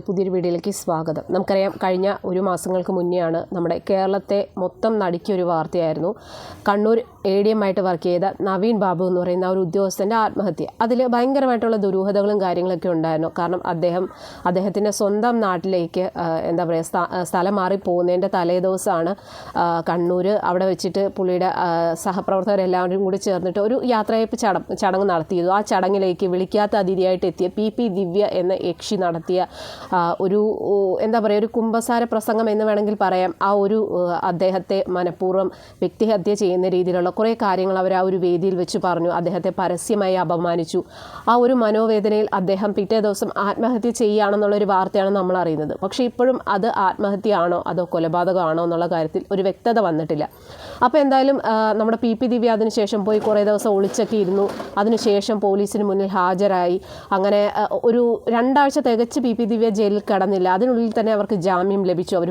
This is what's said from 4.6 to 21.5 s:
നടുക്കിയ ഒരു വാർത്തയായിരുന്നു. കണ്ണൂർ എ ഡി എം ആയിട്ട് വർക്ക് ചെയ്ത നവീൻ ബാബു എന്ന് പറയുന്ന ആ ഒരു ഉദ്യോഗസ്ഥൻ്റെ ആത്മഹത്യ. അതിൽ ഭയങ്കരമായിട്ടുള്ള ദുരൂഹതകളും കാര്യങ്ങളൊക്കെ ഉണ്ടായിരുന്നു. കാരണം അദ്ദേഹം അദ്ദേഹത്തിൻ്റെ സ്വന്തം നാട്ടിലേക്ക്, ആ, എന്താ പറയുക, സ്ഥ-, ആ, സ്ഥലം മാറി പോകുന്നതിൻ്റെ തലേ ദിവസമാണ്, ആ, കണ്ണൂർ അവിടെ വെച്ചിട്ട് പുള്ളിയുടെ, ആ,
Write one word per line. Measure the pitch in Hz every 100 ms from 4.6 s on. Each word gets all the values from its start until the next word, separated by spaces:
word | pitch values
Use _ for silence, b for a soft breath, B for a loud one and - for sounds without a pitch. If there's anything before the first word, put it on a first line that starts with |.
| 180 - 220 220
നടുക്കിയ | 190 170 - 190
ഒരു | 175
വാർത്തയായിരുന്നു. | 165 156 175 165 160 165 220 B B B B -
കണ്ണൂർ | 202 214 226 233 - 202
എ | 196
ഡി | 208
എം | 220
ആയിട്ട് | 196 190
വർക്ക് | 185 175
ചെയ്ത | 185 175 190 -
നവീൻ | 196 190 220 220
ബാബു | 190 170 185
എന്ന് | 180
പറയുന്ന | 180 180 185
ആ |
ഒരു | 190
ഉദ്യോഗസ്ഥൻ്റെ | 185 202 196 185 196 226
ആത്മഹത്യ. | 214 - 196 160 147 -
അതിൽ | 226 247 254
ഭയങ്കരമായിട്ടുള്ള | 240 247 277 262 233 226 220
ദുരൂഹതകളും | 196 190 196 202 202 208
കാര്യങ്ങളൊക്കെ | 190 175 185 175 185 165
ഉണ്ടായിരുന്നു. | 160 156 160 170
കാരണം | 170 185 180
അദ്ദേഹം | 170 175 175 185 B B B 180
അദ്ദേഹത്തിൻ്റെ | 180 196 190 208 202
സ്വന്തം | 202 208 240 233 202
നാട്ടിലേക്ക്, | 180 190 185 165 185 185 -
ആ, | 170 160 170
എന്താ | 170
പറയുക, | 165 165 160
സ്ഥ-, | 185 170 185
ആ, |
സ്ഥലം | 175 185 180 202
മാറി | 185 196
പോകുന്നതിൻ്റെ | 196 175 175 180 190 190
തലേ | 170 180
ദിവസമാണ്, | 185 185 214 170 170 202 B B B B
ആ, | 170 170 165
കണ്ണൂർ | 175 175 180 185 208 -
അവിടെ | 180 190
വെച്ചിട്ട് | 180 190 196 196 -
പുള്ളിയുടെ, | 185 180
ആ, | 185